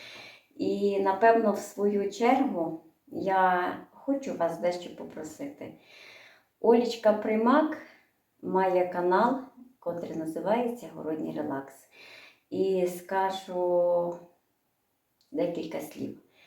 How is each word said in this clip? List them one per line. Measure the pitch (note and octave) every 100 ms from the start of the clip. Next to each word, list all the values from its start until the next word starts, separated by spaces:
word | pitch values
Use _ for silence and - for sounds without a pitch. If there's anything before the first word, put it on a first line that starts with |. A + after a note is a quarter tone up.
| - - - - _ -
І, | F#3+ G3 G3+ G3
напевно, | F#3+ F#3+ A3+ A#3 G#3+
в | G3+
свою | - G3 G#3 G3+ G3
чергу | - A#3+ C#4 A#3+ F3+ D#3+ D#3+ - _ _
я | F3 F#3+ F#3+ F#3 F3+ F#3 F3+ -
хочу | - - C#4 - E3+
вас | E3 E3+
дещо | F3 F3 - -
попросити. | C3+ D#3 D#3 - C#3+ - - - - - - - - - _ _
Олечка | G#3+ A#3+ A#3+ - G#3+
Примак | G#3 A3 A3 A#3 D4 D#4 - - - _ _ _ _
має | F3+ F#3 F#3+ F3+ F3+
канал, | F3+ F3+ F#3+ A#3+ C#4 - - - _
котрий | F3 E3+ E3 E3
називається | D#3+ E3 F3+ A#3 A#3+ A#3+ E3
Городній | D#3+ D#3 D#3 D#3+ D#3
Релакс. | D3+ C3+ C#3 - _ - - - - _ _
І | F#3 F#3+ F#3 F3+
скажу | F3 - F#3+ F#3+ F#3+ F#3 F3+ F3+ F3 F3 F3 F3 F3 F3 _ _ _ _ _ _ _ _ _ _
декілька | - F3 - - -
слів. | - - - - _ _